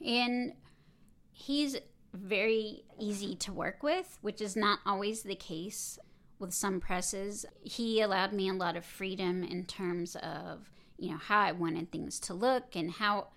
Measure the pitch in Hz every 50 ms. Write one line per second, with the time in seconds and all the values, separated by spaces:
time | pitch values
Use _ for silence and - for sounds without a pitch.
0 | 320 240 233 247 247 247 247 247 247 - - - - - - - _ - - _
1 | - - - - - - - - - - 285 294 294 277 269 - - - - -
2 | - - - 185 196 185 214 190 208 226 220 220 214 214 - - - - - -
3 | 214 208 208 196 202 196 185 170 - 202 185 170 170 - 190 - 285 294 339 370
4 | 359 - - - - 214 214 - 214 196 185 220 208 208 202 - - 202 202 190
5 | 202 208 220 220 - 196 190 190 - - 165 160 175 208 - - - - - -
6 | - - - - - - - - 202 180 - - - 196 190 175 - - 185 180
7 | 180 - - 190 196 208 208 214 - - - - - 226 - - 233 226 220 220
8 | 214 202 190 185 190 196 208 202 190 190 185 185 180 175 170 170 - - - -
9 | 190 190 185 190 185 180 180 185 175 - 175 180 180 - - - 190 175 175 175
10 | 175 175 - - - 160 156 151 175 165 160 - 202 - - - - - - -
11 | - 175 156 151 - - 208 208 202 - 160 175 170 165 160 165 165 - - 160
12 | 151 143 - - - - 175 180 226 254 262 240 254 - - 175 160 170 170 -
13 | 214 208 208 202 - - -